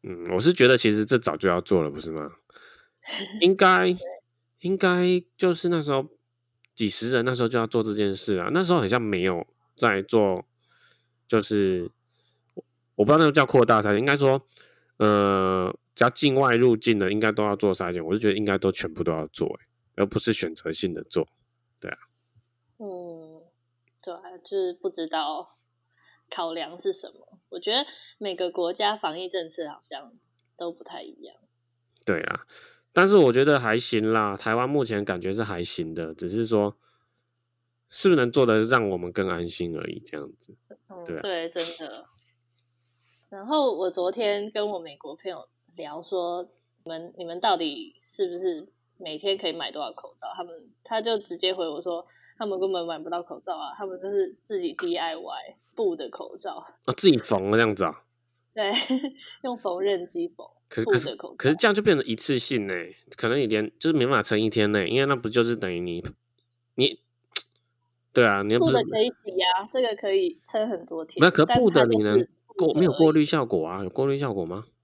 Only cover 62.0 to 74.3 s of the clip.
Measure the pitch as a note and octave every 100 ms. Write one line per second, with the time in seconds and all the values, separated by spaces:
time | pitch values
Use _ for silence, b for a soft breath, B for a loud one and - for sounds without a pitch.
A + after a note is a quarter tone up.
62 | B2 A2 - C3 - B2 G2 F2+ E2+ -
63 | _ - A#2 C3+ A#2 G#2+ G#2+ _ D#3+ D#3
64 | B2 B2+ - G#2+ A2 A2 G#2 G#2 F2+ B2
65 | C#3 C3 A2+ A#2 A#2 A2+ G2 F2 F2+ E2+
66 | - - _ _ _ _ _ - C3 -
67 | _ _ _ - - _ _ _ _ _
68 | _ - A#2 G2 G#2 A#2 - - - A3
69 | A#3+ - G#3+ F#3 F3+ F#3 G#3 C4 A#3+ G3+
70 | G#3 G3 F3+ E3 - A3+ A3 F3+ E3+ E3
71 | D#3+ - E3 - D#3+ A#3+ A3+ E3 A#2+ A2
72 | G#2 G2+ F2+ _ _ G4 D#3+ D#3 F3+ -
73 | D#3+ D#3 D3 D#3 A#2+ F2 D#2+ F#2+ F#2+ -
74 | C3+ C#3 C#3